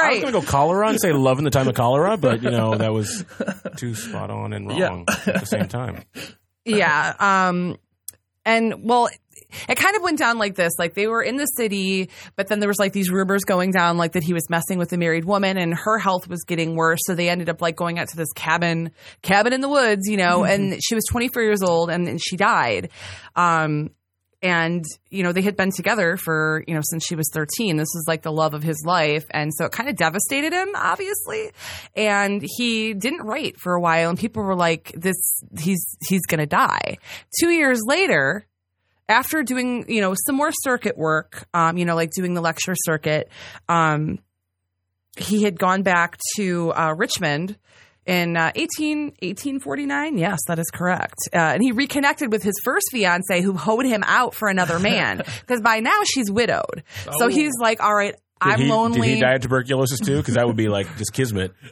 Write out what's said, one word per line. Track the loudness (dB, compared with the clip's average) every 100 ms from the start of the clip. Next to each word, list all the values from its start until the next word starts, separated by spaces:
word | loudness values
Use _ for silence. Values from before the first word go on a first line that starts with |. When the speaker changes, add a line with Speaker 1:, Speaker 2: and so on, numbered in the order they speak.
Speaker 1:
Right. | 2 2
Speaker 2:
gonna | 0
go | -2
cholera | 2 2 4 2 2
and | 2
say | 2
love | 4 4 4
in | 2
the |
time | 2 2
of |
cholera, | 2 2 4 2 2
but, | 2 2
you | 0
know, | 2 2 2
that | 0
was | 0 -2 -6 -10 -8
Speaker 1:
<laughs> | -8 -8 -10 -8
Speaker 2:
too | -8 -8
spot | -8 -8 -8
on | -6 -6
and | -6 -4 -2
Speaker 3:
Yeah. | -2
Speaker 2:
wrong | -2 -4 -2 -2
at | -2
the | -2
same | -2 -2
time. | -6 -6 -10 -14 -16 -18 -18 _ _
Speaker 1:
Yeah. | 0 2 4 2 0 0
Um, | 2 2 2 0 -4 -6 _ _ -20 -20 _ _ 0
and, | 2 2 -2 0
well, | 2 2 -4 _ -20 -18 -10 -4
it | 2
kind | 2 2
of |
went | 0 0
down | 0 0
like | -2
this. | 0 0 0
Like, | -4
they | -2 -2
were | 0
in | -2 -2
the | -4
city, | -2 -2 0 0 -2 -4 -10 -12 -6
but | -2
then | 0
there | 0
was, | 2
like, | 0
these | 0 0
rumors | 0 2 0 2
going | 2 2
down, | 2 2 2
like, | 0
that | 0
he | 0
was | -2 0
messing | -2 0 -2
with | -2
a | 0
married | 0 0 0
woman | 0 0 0
and | 0
her | -2 0 0
health | 2 0 -2
was | -10 -4
getting | -2 -2 2
worse. | 2 2 0
So | 0
they | 0
ended | 0 -2
up, | -2
like, | -2 -2
going | -4 -4
out | -6
to | -6
this | -8 -4
cabin, | 0 0 2 0 -4 -10 -20 -8
cabin | 2 4 4
in | 2
the | 2
woods, | 2 4 2 0
you | 2
know, | 4 4
Speaker 3:
Mm-hmm. | 4 2 0
Speaker 1:
and | -2 -2
she |
was | 0 0
twenty-four | 0 -2 0
years | 2 2
old | 2 2 2
and, | 0 -2
and | -4
she | -4 0
died. | 2 4 2 0 -4 -12 -16 -16 -6 0
Um, | 2 4 2 0 -4 _ _ _ _ _
and, | 0 2 2 0 -4 -12 -10
you | -2
know, | 0
they | 2
had | 0 0
been | 0
together | 0 0 2 0 0
for, | -2 0 0 -2 -2
you | -4
know, |
since | -4 -4
she | -4 -4
was | -4
thirteen. | -4 -4 -2 0 0
This | -2 -4
was, | -4
like, | -4
the | -2
love | 0 0
of | 0
his | -4 -4 0
life. | 2 2 0 -2
And | -4 -4 -4
so | -4
it |
kind | -4 -4
of | 0
devastated | 0 0 -2 -2 -2
him, | -2 -2 -2
obviously. | -2 -2 -4 -8 -8 -8 -8 -12 -14 -14 -10 -2
And | 2 2 2 -2 -6 -4
he | -2 0 -2
didn't | -2 -4 -4 -6
write | -6 -6 -6
for | -2
a | 0
while. | 2 2 2
And | 0
people | -4 -4
were | -2 2
like, | 2 0 -6 -6
"This, | -4 -2 -4 -6 -8 -4
he's, | -2 -2 -4 -8 -2
he's | 0 0
gonna | -2 0
die." | 2 2 0 -4 -8 -14 -18 -8 0
Two | 2
years | 4 4 2 2
later, | 2 4 4 2 -2 -8 _ _ _ _ _ 2
after | 2 2 -2
doing, | 0 -2 -2 -2 -2
you | 0
know, | 0 0 0
some | 0
more | 0 0
circuit | -2 0 -2 -2
work, | 0 0 -2 -14 -4 0
um, | 2 2
you | 0
know, | 0
like, | 0
doing | -2 -2 0
the |
lecture | -2 -2 -4 -2 -2
circuit, | -2 0 -2 -2 -12 -20 -10 0
um, | 2 4 2 -2 -6 _ _ _ _ _ _ _ _ _ -8
he | -2 2
had | 2 2
gone | 2 2
back | 4 4 2 -2 -6 -2
to, | -2 0 0 0
uh, | 0 0
Richmond | -2 -2 -2 -2 -4 -8 _ -20 -20 _ -2
in, | 0 2 2
uh, | 0 0
eighteen, | -4 -2 -2 -2 -6 -6
eighteen | -8 -6 -6 -6
forty-nine. | -6 -6 -4 -4 -2 -2
Yes, | -2 -2 -4
that | -4
is | -4
correct. | -4 -2 -2 -4 -8 -4
Uh, | 0
and | 2 2
he | 2
reconnected | 0 -2 0 0 0 -2
with | -2
his | -2 -2
first | -2 0 0
fiance | 0 2 2 2 0
who | 0
hoed | 0 0 2 2
him | 2 2
out | 2 2 0
for | 0
another | 2 2 2
man | 2 2 0 -2 -6
Speaker 3:
<laughs> | -8 -4
Speaker 1:
'cause | 0
by | 2 2
now | 2 2
she's | 2 0 0
widowed. | 2 2 0 -4 -8 -12 -14 -6
So | 0 2
Speaker 3:
Oh. |
Speaker 1:
he's | 4 2 2
like, | 0 2
"All | 2 2
right, | 0
Speaker 2:
Did | -4 _ -2
Speaker 1:
I'm | 2 4
Speaker 2:
he, | 4
Speaker 1:
lonely." | 2 2 2 2
Speaker 2:
did | 4
he |
die | 4 2
of |
tuberculosis | 2 0 2 0 0 0
too? | 0 0
'Cause | 2 2
that | 2
would | 2
be, | 0
like, | 0 -2 -6
just | -6
kismet. | -4 -2 -2 -4 -8 -10